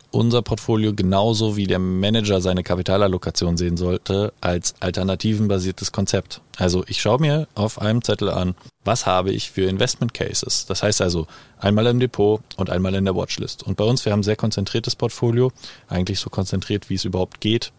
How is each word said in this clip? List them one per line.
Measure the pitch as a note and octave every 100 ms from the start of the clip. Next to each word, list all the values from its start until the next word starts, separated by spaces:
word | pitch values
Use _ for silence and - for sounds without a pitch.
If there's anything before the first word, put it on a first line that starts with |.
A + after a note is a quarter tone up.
| _
unser | A#2 A#2 A#2+
Portfolio | - A2 - A2 G#2+
genauso, | G2+ F#2 F#2+ A2 A2 A2 G#2
wie | F#2+
der | F#2
Manager | F#2 F#2 G2 A2+ G#2 F#2+
seine | F#2 F#2
Kapitalallokation | E2+ F2+ F2+ G2 G2+ F2+ - - F2 E2+
sehen | F2 E2+
sollte, | F2+ F2+ - G2 G#2 -
als | F#2 F2 - -
alternativenbasiertes | F#2 F2+ F#2+ F#2+ A2 G#2+ G#2+ G2 F#2 F#2 F#2
Konzept. | - G2 G2 - - _ -
Also | F#2 F2+ -
ich | -
schaue | G#2 B2+
mir | D#3 D3+ D#3
auf | - G#2+ -
einem | G#2 A#2
Zettel | - G#2 G2+
an, | F#2 F2+ F2+ - _
was | G2 A2+ -
habe | F#2 F#2
ich | A2 -
für | - F#2+
Investment | F#2+ A#2+ - A#2+
Cases. | - - - - - -
Das | F#2+
heißt | G#2 -
also | F#2 F2 D#2+ - - -
einmal | G2+ G#2 A#2
im | A#2+
Depot | B2 - G#2 G#2+ - -
und | F2
einmal | F2+ F#2
in | G2
der | G2
Watchlist. | F2+ F2+ - G2+ -
Und | - F#2+
bei |
uns, | A2 B2+
wir | A2
haben | G#2
ein |
sehr | G2+ G#2+
konzentriertes | A2+ - G2+ A#2 A#2 -
Portfolio, | A#2 - A#2+ A#2 B2+ - - - -
eigentlich | F2+ F2+ F#2+
so | -
konzentriert, | - F#2 F#2+ - G#2 -
wie |
es | F#2+
überhaupt | G2 F#2 F#2 -
geht | G#2+ A#2 -